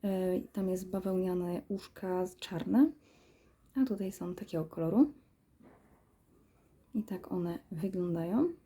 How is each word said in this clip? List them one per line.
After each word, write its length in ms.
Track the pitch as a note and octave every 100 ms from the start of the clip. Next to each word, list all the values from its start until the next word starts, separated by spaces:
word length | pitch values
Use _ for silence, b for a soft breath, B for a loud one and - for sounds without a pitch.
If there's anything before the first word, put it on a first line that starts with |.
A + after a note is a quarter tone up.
E, 360 | G3+ F#3+ F#3 F3+
tam 300 | - - F#3+
jest 200 | F#3 F#3
bawełniane 720 | F#3+ F#3+ F#3+ F#3 F3+ F3 F3 -
uszka 560 | F#3+ - - F#3+ F#3 F#3
z-, 100 | -
czarne, 560 | - E3+ F3+ G#3 D#4 - b b b b b b - -
a 100 | C4
tutaj 260 | G3 F#3+
są 240 | - F3 F3+
takiego 300 | G#3 E3 D#3+
koloru. 460 | - E3 G3+ D4 - _ _ _ _ B B B B B _ _ - _ _ _ _ _
I 100 | A3
tak 280 | G#3+ F#3 -
one 280 | F#3 F3 E3+ -
wyglądają. 760 | E3 F#3+ F#3 F3 E3+ E3+ A3 E4+ E4